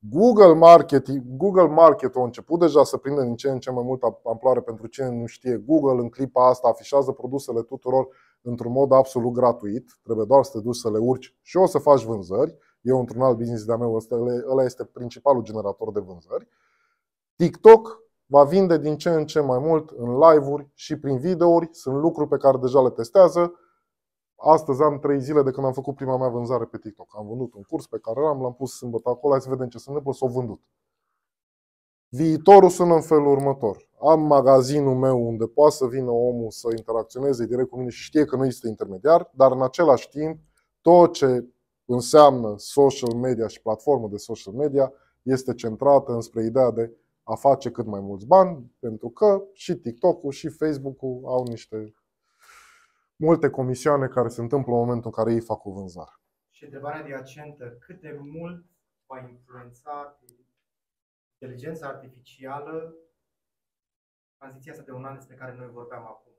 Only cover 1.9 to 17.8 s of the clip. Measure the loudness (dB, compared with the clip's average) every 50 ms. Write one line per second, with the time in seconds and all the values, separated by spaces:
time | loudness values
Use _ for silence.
1.9 | 6 2 -4 -6 -4 -4 -6 -6 -6 -14 -8 _ -2 0 0 4 4 4 2 2
2.9 | -2 -8 _ -6 -4 -4 -4 -4 -6 -6 -6 -6 -6 -6 -8 -8 -8 -8 -6 -6
3.9 | -6 -4 -4 -6 -6 -6 _ -10 -10 -2 0 0 0 0 -4 -10 -16 -14 -18 -18
4.9 | -12 -10 -8 -8 -8 -8 -10 -12 -14 -12 _ -6 -6 -6 -2 0 0 0 2 0
5.9 | -2 -2 -4 -8 _ -10 -10 -4 _ 2 2 2 2 2 0 -2 -2 -2 -8 -2
6.9 | -2 0 0 -2 -6 -8 -12 -10 -10 -10 -10 -6 -8 -8 -8 _ -14 -10 _ -2
7.9 | -2 -2 -2 -4 _ _ _ _ _ _ _ -12 -10 -10 -8 -6 -2 -2 0 4
8.9 | 4 2 2 2 -4 -4 -4 -4 -2 0 0 0 0 -2 -10 -10 -10 -10 -12 _
9.9 | _ _ _ -8 -6 -6 0 2 2 2 2 0 -8 -8 -8 -8 -8 -6 -6 -4
10.9 | -2 -2 0 -2 -2 -4 -6 -20 _ _ _ -6 0 0 0 0 0 -2 2 4
11.9 | 2 2 2 -6 -8 -8 -8 -6 -4 -4 -4 -4 -6 _ _ _ _ _ _ -2
12.9 | 0 0 -2 -6 -4 -2 0 0 0 0 -4 -8 -8 -8 -6 -6 -4 -4 -2 -4
13.9 | -4 -4 -6 _ -6 -4 -4 -4 -4 -6 -4 -2 0 0 0 -2 -4 -10 -16 _
14.9 | _ -16 -16 -14 -16 -2 _ 0 0 0 -2 -8 -10 -8 -6 -6 -8 _ -10 -8
15.9 | -8 -8 -8 -8 -20 -20 _ _ -12 -12 -12 _ _ _ _ _ _ _ _ _
16.9 | _ _ _ _ _ _ _ _ _ _ -4 -4 -4 8 10 10 10 10